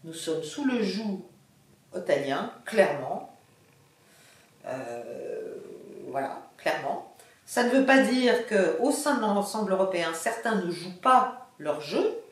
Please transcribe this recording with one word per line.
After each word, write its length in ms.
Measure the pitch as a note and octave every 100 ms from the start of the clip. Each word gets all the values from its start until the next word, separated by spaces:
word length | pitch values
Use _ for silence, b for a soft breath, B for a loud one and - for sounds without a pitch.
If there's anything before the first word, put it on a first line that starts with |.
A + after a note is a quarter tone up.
Nous 100 | D#3+
sommes 280 | D#3+ E3 D#3+
sous 220 | D#3 -
le 180 | C4+ A#3+
joug 380 | G3+ F#3+ G#3+ F3+ - - _ _ _ _ _
otanien, 600 | - - - C3+ C#3+ A#3 -
clairement. 720 | - A3 E3 C#3+ C3 - - - _ _ _ _ _ _ b b b b b _ -
Euh, 880 | C3 A#2+ A#2+ A#2 - - - - - - - - - C3
voilà, 340 | B2+ C3+ - - -
clairement. 560 | D#3+ C#3 C#3 - - B B B
Ça 200 | - -
ne 60 | A#3+
veut 160 | C4 C4
pas 120 | C4+
dire 320 | G#3 B3+ B3 A#3+ -
qu'au 420 | G3+ F3 - B3
sein 260 | C#4+ D4+ B3
de 40 |
l'ensemble 520 | G#3+ G3+ G3 A3 G3
européen, 400 | F#3+ F#3+ F3+ E3
certains 440 | E3 A#3 A3+ A#3 G3+
ne 140 | F3
jouent 300 | E3+ F3+ -
pas 460 | C4 B3+ - - - _
leur 220 | D3+ D3
jeu 380 | - - G#4 - -